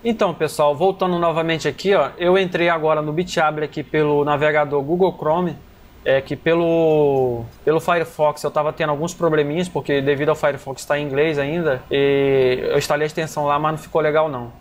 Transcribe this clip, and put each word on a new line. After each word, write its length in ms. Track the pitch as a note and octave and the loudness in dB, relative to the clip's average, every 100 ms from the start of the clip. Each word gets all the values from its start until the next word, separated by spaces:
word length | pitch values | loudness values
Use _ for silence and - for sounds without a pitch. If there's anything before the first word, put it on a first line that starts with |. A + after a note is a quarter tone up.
Então, 280 | A3+ A3+ G3+ | -2 0 -2
pessoal, 440 | D#3 D#3 - D3 C#3 | 0 -4 2 2 4
voltando 420 | F#3 F#3+ F#3 F3 | 0 2 -2 0
novamente 500 | E3+ D#3+ E3 D#3+ D3+ | 0 0 -2 -2 -2
aqui, 260 | C#3 F#3+ G3 | -4 0 2
ó, 140 | C3+ - | 2 0
eu 180 | F3 F#3 | 2 2
entrei 320 | F#3 F3+ E3+ | 2 0 0
agora 320 | E3 D#3 D#3 | 2 2 0
no 100 | D3+ | 0
BitAble 540 | D3+ F3+ - D#3 D3+ D3+ | -4 -4 0 0 0 -6
aqui 180 | D#3 | -6
pelo 400 | C#3+ D#3 D3+ D3 | -4 0 2 2
navegador 580 | D3 D3 D3+ D3+ D3 C#3+ | 2 2 2 2 0 -2
Google 300 | C#3 F3 F#3 F3+ | -2 0 0 0
Chrome, 400 | D3+ E3 F3 - - - - - - | -2 0 -2 -6 -16 -20 -20 -8 0
é 160 | C3+ | 0
que 140 | C3+ C#3+ | 0 -4
pelo, 1080 | - E3+ E3+ E3 D#3+ D#3 D3 C3+ B2+ A#2+ A#2+ - - | 0 2 2 2 4 4 4 2 0 -2 -8 -6 0
pelo 140 | D#3+ | 0
Firefox 640 | D#3+ F3 D#3+ - D3+ D3 | 2 0 -2 0 -2 0
eu 80 | D3 | -4
tava 200 | D3+ D3+ | -2 -4
tendo 200 | D#3 D#3 | -2 -4
alguns 240 | D3 E3 - | -2 -4 -2
probleminhas, 520 | E3+ D#3 C#3+ D#3 F3+ | 0 2 0 -2 -4
porque 320 | D#3 - C#3+ | -6 -2 0
devido 300 | C3+ C#3 D3+ | 2 0 0
ao 60 | D3+ | 0
Firefox 500 | D3+ C3+ C3+ C3+ - | 0 -2 -8 -14 -4
tá 140 | C#3+ | -4
em 40 | |
inglês 360 | D3 C3+ D#3 C#3+ | -2 0 0 0
ainda, 420 | C#3 E3 D#3+ B2+ - | -2 -2 -2 -2 -2
e 680 | C#3 C#3 C#3 C#3 C3+ B2+ B2+ - | 0 2 2 2 4 2 2 0
eu 80 | C3+ | -2
instalei 280 | C#3+ D3 D3+ | 0 -2 -2
a 20 | |
extensão 380 | D3+ D#3 - D3 | -4 -6 -4 -2
lá, 120 | C#3+ | 0
mas 140 | D3+ | 0
não 80 | D#3 | -4
ficou 200 | - E3 | -4 0
legal 300 | D3+ D3+ D#3 | 0 2 0
não. 220 | C3 A#2+ - | -4 -10 -16